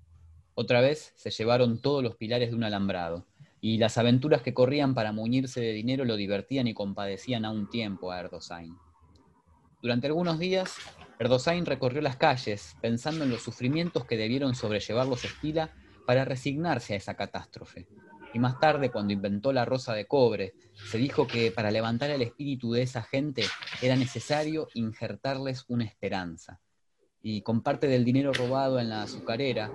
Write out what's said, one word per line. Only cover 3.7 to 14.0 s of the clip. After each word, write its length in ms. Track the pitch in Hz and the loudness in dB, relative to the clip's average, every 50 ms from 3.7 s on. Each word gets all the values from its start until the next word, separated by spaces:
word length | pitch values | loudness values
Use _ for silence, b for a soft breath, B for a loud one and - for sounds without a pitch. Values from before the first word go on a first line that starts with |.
| 113 107 | 2 4
las 200 | 113 110 - 120 | 4 2 4 4
aventuras 420 | 113 120 123 127 135 151 156 135 - | 4 6 6 6 6 4 4 4 2
que 120 | 127 127 | 0 2
corrían 400 | 127 127 127 143 147 143 135 131 | 4 4 4 4 2 2 2 2
para 180 | 123 110 107 107 | 2 0 -2 -2
muñirse 480 | 110 110 113 123 131 131 127 - 127 | -2 -2 0 0 0 0 -2 -4 -4
de 120 | 117 113 107 | -2 -2 -2
dinero 320 | 107 107 127 131 135 135 | -2 -2 -2 0 0 0
lo 120 | 120 110 | 0 0
divertían 500 | 104 101 95 101 98 98 - 135 139 123 117 | 0 -2 -2 -2 -2 -2 -2 -2 0 0 -2
y 60 | 104 | -2
compadecían 680 | - 101 98 98 104 101 98 98 95 - 127 123 113 110 | -4 -6 -6 -4 -6 -6 -6 -6 -8 -6 -4 -4 -4 -2
a 60 | 110 | -4
un 180 | 110 107 101 - | -4 -6 -6 -6
tiempo 420 | - 117 110 101 95 85 92 92 90 | -4 -4 -4 -4 -6 -6 -8 -8 -8
a 80 | 90 | -8
Erdosain. 540 | 87 87 87 82 - - 87 85 82 82 85 - _ _ _ _ _ _ - _ _ _ _ _ _ _ _ _ _ _ _ _ - | -8 -10 -12 -12 -14 -12 -14 -14 -14 -16 -18 -20 _ _ _ _ _ _ -20 _ _ _ _ _ _ _ _ _ _ _ _ _ -4
Durante 240 | 120 117 120 135 | -2 0 0 0
algunos 320 | 143 151 170 180 170 160 156 | 0 0 0 2 0 0 0
días, 360 | 175 185 185 185 185 - - - - - - - - - - - | 0 0 0 0 0 -2 -6 -12 -16 -16 -18 -20 -20 -16 -6 -2
Erdosain 480 | 120 117 127 127 - 170 170 180 165 | 2 2 2 4 4 2 0 0 0
recorrió 340 | 151 139 131 135 123 123 151 | -2 -2 0 0 0 0 0
las 160 | 151 135 127 | -2 -2 0
calles, 600 | - 165 151 131 127 - 107 104 101 - - - - | 4 4 4 4 4 0 -4 -6 -6 -6 -14 -12 -4
pensando 440 | - 117 117 117 - 151 160 160 147 | -2 0 0 0 -2 -2 -2 0 0
en 60 | 131 | 0
los 120 | 117 107 - | -2 -2 -4
sufrimientos 640 | 120 - - 123 127 147 160 170 175 - 160 | -8 -8 -2 0 0 2 2 0 0 -2 -2